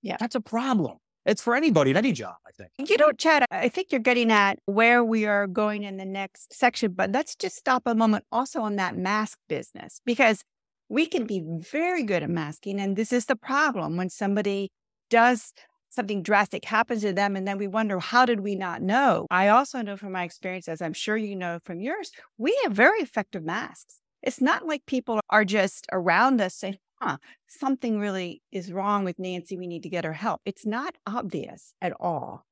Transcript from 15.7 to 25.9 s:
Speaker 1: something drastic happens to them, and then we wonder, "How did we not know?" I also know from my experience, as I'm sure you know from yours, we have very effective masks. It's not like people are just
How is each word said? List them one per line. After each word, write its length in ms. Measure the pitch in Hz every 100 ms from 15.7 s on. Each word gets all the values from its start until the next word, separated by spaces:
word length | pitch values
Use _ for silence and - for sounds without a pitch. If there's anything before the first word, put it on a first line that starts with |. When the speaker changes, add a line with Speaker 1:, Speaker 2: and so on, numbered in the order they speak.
| _ _
Speaker 1:
something 340 | - 202 202
drastic 420 | 165 202 202 -
happens 380 | - 220 233 233
to 100 | 208
them, 240 | 185 202 196
and 100 | 190
then 120 | 196
we 100 | 202
wonder, 320 | 208 220 185
"How 260 | - 240 254
did 140 | 226
we 160 | 196 196
not 260 | 185 165
know?" 440 | 190 233 277 170 -
I 180 | 180 202
also 340 | 226 277 262
know 140 | 214 196
from 160 | 208
my 120 | 185
experience, 420 | 175 - 185 185 165
as 160 | 160
I'm 120 | 170
sure 220 | 160 - 214
you 200 | 214 196
know 240 | 180 170
from 160 | - 175
yours, 300 | 220 392 330 - - _
we 220 | 247 508
have 80 | 415
very 260 | 202 254 440
effective 460 | 294 - 202 190
masks. 560 | 156 190 - - - - _ _
It's 180 | - -
not 260 | 262 - 330
like 200 | 294 -
people 340 | 254 - 220 -
are 140 | 208
just 420 | 202 208 190 - -